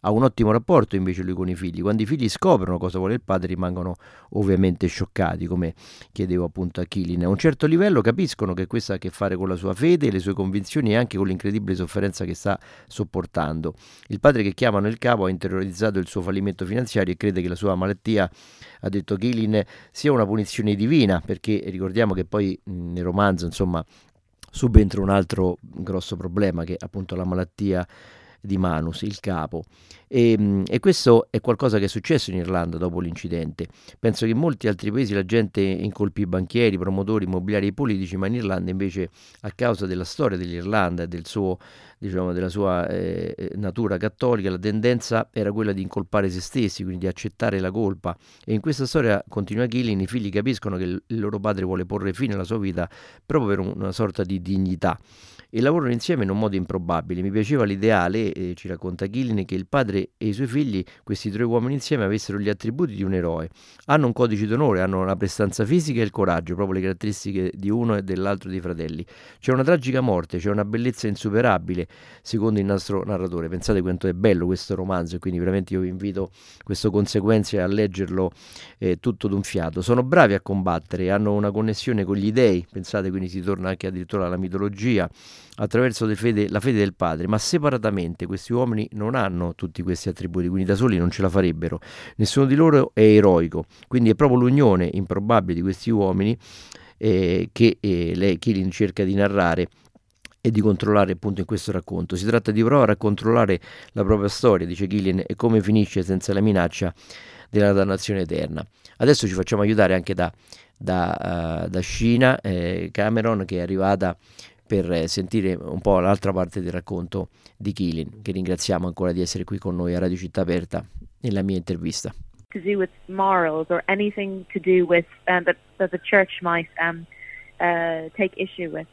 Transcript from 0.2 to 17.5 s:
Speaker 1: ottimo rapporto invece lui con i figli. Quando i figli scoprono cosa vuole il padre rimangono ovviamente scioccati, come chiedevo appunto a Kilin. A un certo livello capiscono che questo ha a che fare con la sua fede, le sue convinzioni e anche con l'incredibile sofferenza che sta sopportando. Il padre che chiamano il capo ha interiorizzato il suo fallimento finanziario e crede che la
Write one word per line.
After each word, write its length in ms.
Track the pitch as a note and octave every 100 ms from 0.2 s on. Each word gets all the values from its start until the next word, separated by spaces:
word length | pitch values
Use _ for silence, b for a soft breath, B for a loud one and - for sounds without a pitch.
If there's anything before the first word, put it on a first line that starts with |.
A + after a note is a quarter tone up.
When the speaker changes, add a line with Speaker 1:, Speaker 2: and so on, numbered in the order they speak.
Speaker 1:
ottimo 260 | C3 - A2
rapporto 460 | A2 - E3+ G#2 F#2+
invece 240 | F#2 F2+
lui 120 | F#2
con 140 | F#2 F2+
i 60 |
figli. 260 | F2+ F#2 E2+
Quando 220 | F2+ A2
i 40 | G#2+
figli 220 | D3 A2+
scoprono 500 | - F#3+ C#3 F#2 F2+
cosa 200 | F2+ F#2
vuole 160 | F#2+
il 80 | F2
padre 260 | - F#2+ F2
rimangono 480 | F2 F2+ F2+ F2+ F2 B B B
ovviamente 560 | - G2 F#2+ F#2+ F2 F2+
scioccati, 600 | - F#2 - F2 F2 F2
come 280 | F2+ E2+ - B B B
chiedevo 320 | - F#2+ F2+
appunto 360 | E2+ F2 F2+ F2
a 40 |
Kilin. 400 | F2+ G2 E2+ F2
A 40 | F2
un 80 | G2
certo 300 | E3 C#3 D#3
livello 340 | E3 G3+ D#3
capiscono 540 | G#2+ B2+ F3 - F#2+
che 120 | F2+ F#2
questo 260 | A#2 -
ha 20 | F#2+
a 20 |
che 120 | F#2+
fare 260 | - G2+ F#2
con 120 | F#2+
la 80 | F2+
sua 180 | F#2+
fede, 360 | F#2+ D3+ F3 C#3+
le 80 | F#2+
sue 140 | F2+
convinzioni 600 | G2 F#2+ G2 F#2+ D#3 A#2+
e 40 | G#2+
anche 200 | A#2+ G2
con 100 | G2
l'incredibile 480 | F#2 G2+ G#2 G2+ F2+
sofferenza 480 | F2 G2+ G2 -
che 100 | F2+
sta 240 | F2 G2+ F#2+ B B B
sopportando. 880 | - G#2+ F#2 F2 - D#2 D#2+ D#2+ - B B B
Il 120 | C3
padre 220 | C#3+ C3
che 120 | G2+
chiamano 340 | F#2 B2 G2+ G2+
il 100 | A2+
capo 260 | B2 A#2
ha 60 | F#2+
interiorizzato 680 | F#2 F#2+ F#2 G2 F2 G#2+ F#2+
il 80 | F2
suo 160 | G#2
fallimento 420 | F2+ G2 G2 F#2
finanziario 480 | F2+ A2 A#2+ A2 F#2
e 40 | F2+
crede 260 | G#2 F#2
che 60 |
la 60 | F2